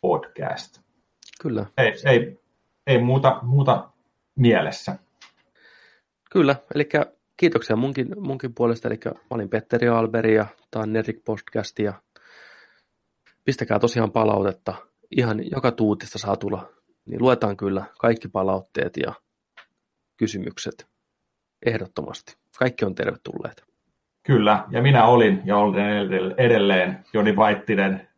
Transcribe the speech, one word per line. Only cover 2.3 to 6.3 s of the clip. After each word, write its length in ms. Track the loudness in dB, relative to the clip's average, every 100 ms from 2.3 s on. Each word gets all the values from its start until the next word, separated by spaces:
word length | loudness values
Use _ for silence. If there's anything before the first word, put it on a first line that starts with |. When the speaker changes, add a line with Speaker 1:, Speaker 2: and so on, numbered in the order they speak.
| -12 _ _ _ _ 0
Speaker 1:
ei 140 | 2
muuta, 380 | 4 2 2 0
muuta 480 | 0 0 2 0 -2 _ _ _ _ 2
mielessä. 600 | 4 4 0 -6 -10 -12 _ _ -20 _ _ _ _ _ _ _ _ _ _